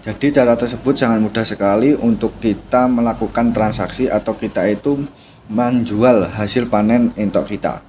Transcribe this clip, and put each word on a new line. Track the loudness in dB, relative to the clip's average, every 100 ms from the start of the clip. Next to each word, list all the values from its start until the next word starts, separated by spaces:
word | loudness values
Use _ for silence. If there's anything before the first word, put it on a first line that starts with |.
Jadi | -8 -2 0 4
cara | 4 4
tersebut | 0 -4 -2 0
sangat | 2 2
mudah | 0 -2 -4
sekali | -2 0 2 2 2
untuk | 0 0 -2 -2
kita | -4 -4 0 0 2
melakukan | 2 0 -2 -4 0 0 2
transaksi | 0 -2 -6 -4 -2
atau | -2 -2 -6
kita | -4 -2 -2
itu | 0 -2 -4 -6 -12 -20 -20 -8
menjual | -2 0 0 -2 2 4 4 2
hasil | -2 -2 -2 0
panen | 0 2 2 2 0
entok | -2 -2 -4 -6
kita. | -6 -6